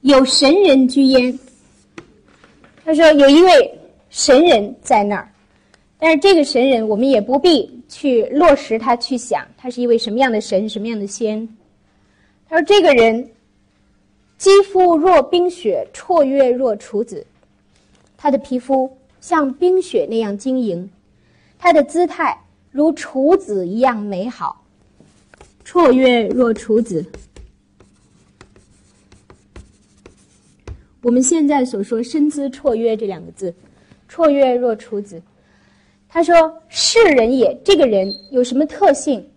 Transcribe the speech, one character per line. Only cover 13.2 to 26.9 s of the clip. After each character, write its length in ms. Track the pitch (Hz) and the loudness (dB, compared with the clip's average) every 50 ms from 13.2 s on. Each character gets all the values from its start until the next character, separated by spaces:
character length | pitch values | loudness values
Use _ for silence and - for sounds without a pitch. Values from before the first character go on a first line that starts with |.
| 254 - _ _ _ _ _ _ _ _ _ _ _ _ _ _ _ _ _ _ _ _ _ _ | -8 -12 _ _ _ _ _ _ _ _ _ _ _ _ _ _ _ _ _ _ _ _ _ _
肌 120 | - 392 392 403 392 | 2 4 6 6 4
肤 340 | 392 - 370 370 359 339 | 4 2 2 4 4 4
若 240 | 311 294 381 359 311 294 | 2 2 4 4 4 2
冰 280 | - - 359 349 359 | 2 0 0 0 -2
雪， 360 | 339 - - 220 180 - 107 - _ | -4 -4 -4 -4 -4 -4 -6 -8 _
绰 300 | - - - 370 330 294 | -20 -6 -2 0 0 2
约 280 | 269 269 277 269 254 | 2 2 2 2 2
若 260 | 240 247 269 247 214 | 2 0 -2 -2 -4
处 260 | 208 - - - 202 240 | -4 -8 -8 -6 -6 -6
子， 240 | 240 196 151 - _ _ _ _ _ _ _ _ _ _ _ _ _ _ _ _ _ _ | -6 -10 -16 -16 _ _ _ _ _ _ _ _ _ _ _ _ _ _ _ _ _ _
他 140 | _ - 202 | _ -4 -2
的 80 | 277 285 | -2 -2
皮 200 | 277 - 254 247 | -4 -6 -10 -10
肤 300 | - - 269 262 262 262 262 _ _ _ _ _ | -6 -4 -2 -2 -2 -4 -8 _ _ _ _ _
像 320 | _ - 359 320 294 269 262 | _ -4 -2 -2 -2 -2 -4
冰 280 | - 359 359 370 370 359 | -2 -2 0 0 0 -2
雪 240 | - - - - - | -2 -4 -4 -4 -2
那 100 | 226 226 | -4 -6
样 180 | 226 208 202 | -4 -6 -8
晶 240 | 202 - 262 262 262 | -8 -6 -6 -4 -4
莹， 280 | 247 214 175 170 185 196 _ _ _ _ _ _ _ _ _ _ _ _ _ _ | -4 -6 -6 -8 -10 -14 _ _ _ _ _ _ _ _ _ _ _ _ _ _
他 140 | - 359 339 | -2 2 2
的 100 | 320 285 | 2 2
姿 240 | 294 - 320 359 | 0 -2 -2 -2
态 320 | 320 - - 330 277 - - _ _ _ _ _ _ | -2 -2 -6 -6 -6 -6 -8 _ _ _ _ _ _
如 220 | _ 262 294 320 302 | _ -2 0 0 -2
处 440 | - - - - 262 269 294 359 | -4 -10 -10 -6 -2 2 2 2
子 300 | 381 392 - 208 196 185 | 2 0 -4 -8 -6 -6
一 140 | 175 190 226 | -6 -4 0
样 160 | 254 269 240 | 0 0 0
美 320 | 220 208 208 202 180 190 247 | -2 -8 -8 -8 -8 -8 -10
好。 340 | 240 - 175 139 - _ _ _ _ _ _ _ _ _ _ _ _ _ _ _ - _ - _ _ _ _ | -10 -10 -12 -12 -12 _ _ _ _ _ _ _ _ _ _ _ _ _ _ _ -20 _ -20 _ _ _ _
绰 260 | - - 349 339 277 | -6 -2 2 2 2
约 380 | 247 254 262 254 247 240 226 190 | 2 4 2 2 2 0 -2 -2
若 260 | - 240 254 233 220 | -2 -2 0 0 -2
处 260 | 214 - - 220 220 | -4 -4 -2 -2 -2
子， 240 | 233 - | -2 -2